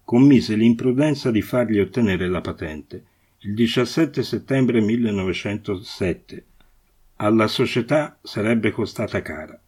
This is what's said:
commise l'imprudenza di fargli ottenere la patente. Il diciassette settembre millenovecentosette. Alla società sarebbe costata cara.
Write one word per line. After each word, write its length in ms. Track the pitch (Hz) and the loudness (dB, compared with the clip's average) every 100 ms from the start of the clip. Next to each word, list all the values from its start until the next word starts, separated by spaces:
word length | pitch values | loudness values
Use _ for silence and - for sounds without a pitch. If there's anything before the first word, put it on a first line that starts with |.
| - | 0
commise 500 | 123 139 131 - 107 | 6 8 8 4 2
l'imprudenza 760 | 113 117 127 127 151 139 131 | 4 4 2 2 0 0 0
di 100 | 107 | 0
fargli 380 | 95 127 113 104 | 0 -2 0 0
ottenere 480 | 95 - 107 90 90 | 0 0 0 0 -2
la 140 | 87 | -4
patente. 640 | 80 82 82 78 - - - _ _ _ | -6 -8 -10 -12 -14 -18 -20 _ _ _
Il 140 | 104 | -8
diciassette 720 | 104 117 131 120 - 156 139 | 0 0 0 -2 0 -2 -2
settembre 560 | - 110 - 135 123 117 | -4 -6 -2 0 2 2
millenovecentosette. 1700 | 104 120 113 101 92 - 104 104 - 92 - - 92 - - 92 - _ _ _ _ _ _ - | 2 0 0 -2 -2 -4 -6 -8 -6 -8 -8 -6 -4 -4 -10 -20 -20 _ _ _ _ _ _ -4
Alla 300 | 107 110 110 | 0 2 2
società 720 | - 120 123 117 151 151 - | 0 -2 -2 0 0 -2 -10
sarebbe 500 | - - 107 120 104 | -12 -4 0 0 0
costata 500 | 107 101 - 104 98 | -2 -6 -6 -6 -6
cara. 380 | - 78 76 - | -8 -12 -14 -18